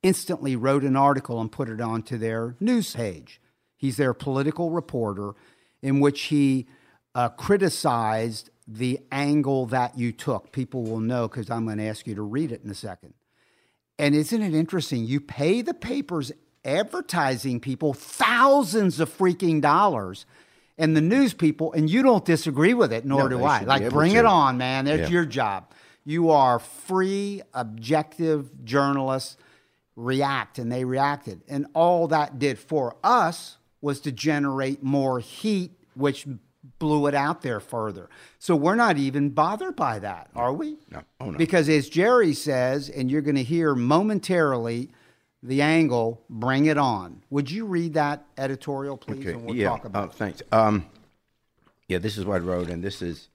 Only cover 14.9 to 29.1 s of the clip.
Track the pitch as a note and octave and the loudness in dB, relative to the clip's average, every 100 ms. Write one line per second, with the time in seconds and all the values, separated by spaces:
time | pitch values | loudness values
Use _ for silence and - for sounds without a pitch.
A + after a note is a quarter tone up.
14.9 | C3 A2+ C#3 - - D3 A3+ A#3 E4+ A3+ | -4 -2 -4 -4 -2 0 0 -2 -8 -6
15.9 | C#4 C#4 E3+ C3+ - _ _ B2+ D3+ G#3+ | -6 -4 -6 -6 -12 _ _ -2 -2 -2
16.9 | F4+ - F3 C#3 B2+ C3+ A#2+ C3+ C3 D#3 | -6 -4 0 0 -2 -4 -6 -6 -4 -4
17.9 | B2+ - - A3 A#3+ C4+ C#4+ G#3 A3 F#3+ | -4 -12 0 2 4 6 6 4 2 2
18.9 | D3+ D#3+ - F#3 F3 F3 D#3 D3 D#3+ G#3 | 2 -4 2 0 2 0 2 4 4 4
19.9 | B2+ F#2+ G2+ - _ _ _ _ - D#3+ | 0 -6 -12 -18 _ _ _ _ -2 2
20.9 | D#3 D#3+ B3+ C4+ - D#3+ D3+ D#3+ D#3+ D#3 | 4 4 4 4 4 0 0 -2 0 2
21.9 | G#3+ C4+ G#3+ - E3 E3 C3+ F3 A#3+ D#3+ | 4 6 6 4 0 0 2 4 4 2
22.9 | A2+ C3+ C3+ C3+ B2 C3+ B2 G2+ C3+ A2 | 2 0 2 2 2 2 2 2 2 2
23.9 | C#3 D#3+ A3 A#3 F3+ C#3 B2+ B2+ C3+ C#3 | 4 6 6 6 6 4 2 -2 0 0
24.9 | D#3 E3 F3 D#3 C3+ A2+ G2 - _ _ | 0 2 0 0 -2 -2 -4 -12 _ _
25.9 | _ D3 D#3+ E3 D3+ C3 A#2+ - - - | _ -6 0 4 6 6 4 -2 -20 -2
26.9 | F#3+ F#3 G3 G3+ G3+ - B2+ A#2 A2 A2+ | 0 0 -2 -4 -8 -10 -10 -8 -10 -2
27.9 | D#3 D3+ - D#3+ D3+ C#3 C3+ A#2 C#3 C#3 | 0 -2 -4 0 0 -2 -14 -2 2 2
28.9 | C#3 C3 | 0 -2